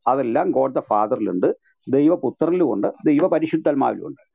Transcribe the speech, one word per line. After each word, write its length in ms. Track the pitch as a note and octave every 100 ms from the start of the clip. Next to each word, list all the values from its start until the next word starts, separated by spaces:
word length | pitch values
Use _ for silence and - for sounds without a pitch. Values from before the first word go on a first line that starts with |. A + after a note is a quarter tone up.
| -
അതെല്ലാം 440 | C3+ B2 B2 F3
God 180 | C3 C3+
the 120 | C3
Father-ിലുണ്ട്, 760 | - G#2+ G#2+ G#2+ G2+ F2+ C3 - _ _ -
ദൈവപുത്രനിലുമുണ്ട്, 1000 | C3 D3 F3 B2 - D#3 F3+ D#3 G2+ - - -
ദൈവപരിശുദ്ധാത്മാവിലുമുണ്ട്. 1300 | D3 F#3 E3 D#3 D#3+ D#3 C#3+ B2 G#2+ - - _